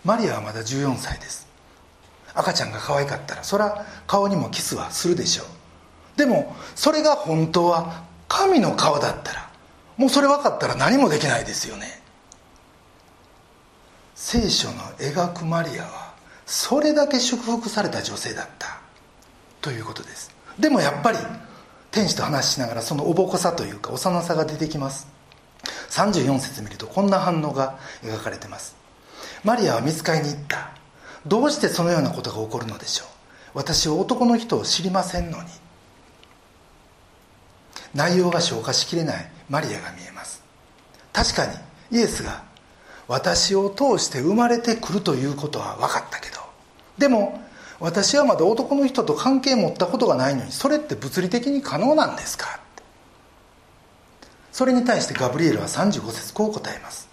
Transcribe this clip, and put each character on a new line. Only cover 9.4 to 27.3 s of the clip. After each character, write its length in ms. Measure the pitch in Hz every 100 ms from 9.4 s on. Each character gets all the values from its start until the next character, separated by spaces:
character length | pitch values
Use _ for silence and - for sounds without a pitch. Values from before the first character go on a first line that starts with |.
| - - - - - -
も 100 | 262
う 20 |
そ 120 | 277
れ 80 | 277
分 140 | 285
か 80 | 269
っ 80 | -
た 100 | 127
ら 80 | 120
何 200 | 143 269
も 120 | 240
で 100 | 151
き 80 | 151
な 120 | 117
い 60 |
で 80 | -
す 140 | - -
よ 100 | 101
ね。 240 | - - - - _ - _ - _ - _ - _ - _ _ _ _ _ _ _ - -
聖 340 | - - 233 196
書 220 | - 117
の 40 | - - -
描 300 | 139 180 175
く 160 | 170
マ 200 | 165 170
リ 140 | - 123
ア 20 |
は、 320 | - - - - - - -
そ 320 | - - 285
れ 160 | 302
だ 140 | 294 285
け 100 | 262
祝 240 | - 240
福 260 | 226 233 208
さ 140 | 214
れ 60 | 175
た 120 | -
女 160 | - -
性 160 | -
だ 120 | -
っ 20 | - -
た 200 | - - - - - _ - - - -
と 100 | 151
い 80 | 117
う 40 |
こ 80 | 107
と 100 | -
で 120 | -
す。 160 | - - - - -
で 120 | 302
も 100 | 247
や 120 | 143
っ 100 | 143
ぱ 100 | -
り、 60 | - - - - - - - -
天 180 | 220 190
使 80 | -
と 60 |
話 320 | 127 143 -
し 60 | -
な 80 | 117
が 60 |
ら、 80 | 117
そ 120 | -
の 140 | 147 156
お 40 |
ぼ 140 | 170 185
こ 120 | 180
さ 140 | 175
と 120 | 131
い 80 | 104
う 60 | -
か、 100 | -
幼 320 | 131 190 175
さ 120 | 170
が 100 | 160
出 120 | 151 151
て 120 | 156
き 100 | 147
ま 120 | 135
す。 180 | - - - - - - - - - -
三 240 | - 208
十 120 | 180
四 160 | 131 135
節 220 | - -
見 80 | 104
る 60 | -
と、 100 | -
こ 160 | -
ん 80 | 202
な 80 | 190
反 240 | 180